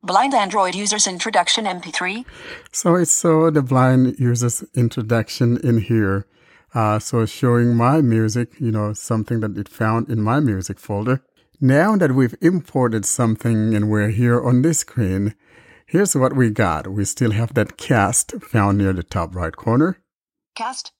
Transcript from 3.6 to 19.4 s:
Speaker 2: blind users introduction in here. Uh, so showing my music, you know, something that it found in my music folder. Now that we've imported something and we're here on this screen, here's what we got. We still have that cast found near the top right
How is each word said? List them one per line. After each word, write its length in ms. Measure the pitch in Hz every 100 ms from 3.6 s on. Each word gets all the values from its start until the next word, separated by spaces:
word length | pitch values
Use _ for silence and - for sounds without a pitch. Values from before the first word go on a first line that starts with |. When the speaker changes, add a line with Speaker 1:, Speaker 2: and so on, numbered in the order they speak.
Speaker 2:
blind 540 | 131 131 127 127 127 -
users 460 | 123 117 120 - - -
introduction 840 | 117 - 107 117 107 - 120 120
in 160 | 127 113
here. 440 | 101 113 101 98 98 _ _ _ _
Uh, 260 | 120 107 107
so 260 | - 120 110
showing 500 | - 131 120 120 117
my 260 | 117 151
music, 520 | 135 113 110 113 120 _
you 120 | 123
know, 220 | 107 104
something 460 | 104 - 113 107 117
that 160 | 107 101
it 100 | 101
found 420 | - 110 113 117
in 120 | 113
my 180 | 107 127
music 400 | 147 98 92 90
folder. 420 | - 104 110 131 _ _ _ _
Now 380 | 131 135 185 214
that 160 | 165
we've 220 | 127 127 -
imported 640 | 170 185 - 143 123 110 98
something 680 | - 120 107 117 110 110
and 160 | 107 107
we're 200 | 107 104
here 320 | 104 120 120
on 200 | 127 123
this 180 | 147 156
screen, 560 | - - 101 95 101 - _ - _ - _
here's 280 | 165 196 143
what 200 | 127 131
we 160 | 120
got. 360 | 107 101 78 95
We 160 | 98
still 280 | 98 - 120
have 240 | 104 117 135
that 200 | 107 -
cast 640 | - 123 98 113 - 247
found 360 | - 117 101 101
near 160 | 98
the 100 | 92
top 320 | 87 104 85
right 200 | 90